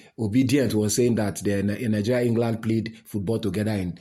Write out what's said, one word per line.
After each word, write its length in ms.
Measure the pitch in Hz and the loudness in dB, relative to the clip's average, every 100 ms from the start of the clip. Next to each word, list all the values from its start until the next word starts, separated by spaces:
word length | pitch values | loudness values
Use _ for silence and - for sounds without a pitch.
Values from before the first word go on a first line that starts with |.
| - - | -16 -6
Obedient 540 | 110 123 131 143 117 | 0 2 4 2 2
was 220 | 107 107 113 | 2 2 2
saying 200 | 120 110 | 2 2
that 220 | 104 85 | -2 -2
the 260 | 101 101 | -2 0
Ni-, 240 | 101 101 117 | 0 -2 -2
Nigeria, 380 | 107 104 123 123 | 0 0 2 2
England 360 | 113 117 110 | 2 0 -2
played 360 | 110 113 107 - - | -2 -2 -2 -10 -10
football 340 | 104 90 113 | -6 -2 -2
together 320 | 101 95 104 | -2 -2 -2
in, 260 | 104 90 80 | -2 -4 -8